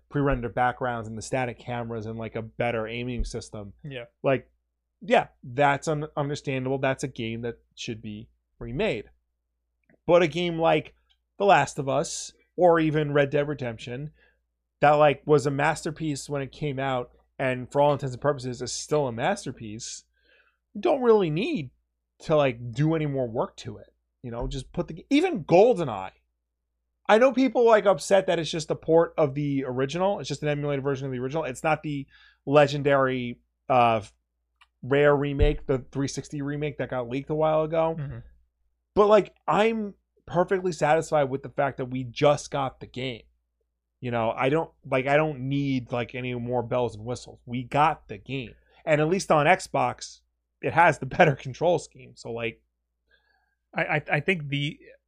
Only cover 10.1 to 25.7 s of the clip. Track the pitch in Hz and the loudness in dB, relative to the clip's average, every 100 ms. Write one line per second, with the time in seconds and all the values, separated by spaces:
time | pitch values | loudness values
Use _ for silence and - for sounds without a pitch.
10.1 | 175 180 156 175 165 165 156 - _ _ | 4 4 0 -4 0 2 2 -2 _ _
11.1 | _ _ _ 196 160 139 - 135 135 170 | _ _ _ 4 4 4 -4 -2 -2 -2
12.1 | - - - _ - 175 165 156 151 147 | -8 -12 -18 _ 2 4 6 4 0 2
13.1 | 143 139 147 147 143 123 113 - 123 151 | 2 2 0 -2 -4 -8 -8 -12 -12 -12
14.1 | - _ _ _ _ _ _ 147 147 151 | -16 _ _ _ _ _ _ 4 6 6
15.1 | 139 - 151 139 139 147 151 170 147 160 | 4 2 2 4 0 0 -2 -6 -6 -6
16.1 | 139 - 147 131 - 151 131 135 127 123 | -6 -6 -6 -6 -6 -6 -4 -2 -4 -6
17.1 | _ _ - 135 127 123 143 143 139 135 | _ _ -6 -4 -4 -2 2 4 2 -4
18.1 | 123 139 143 127 117 120 - - 151 135 | -2 -2 -2 -6 -8 -8 -10 -2 -2 -2
19.1 | 113 151 202 151 - 110 107 - - _ | -2 -2 -2 -6 -12 -12 -12 -12 -14 _
20.1 | _ _ _ _ _ _ 214 339 285 247 | _ _ _ _ _ _ -6 -2 2 4
21.1 | 214 175 151 285 262 131 _ _ _ _ | 4 4 -2 -2 -4 -6 _ _ _ _
22.1 | _ - 151 139 120 120 113 151 160 151 | _ 0 2 2 -2 -8 -2 0 0 -2
23.1 | 135 123 113 190 - 127 104 - _ _ | -2 -4 -4 -6 -8 -14 -14 -18 _ _
24.1 | _ 123 117 135 139 - - 170 165 - | _ -12 -8 -6 -8 -8 -8 -8 -10 0
25.1 | 277 370 262 131 170 233 | 0 2 -2 4 6 6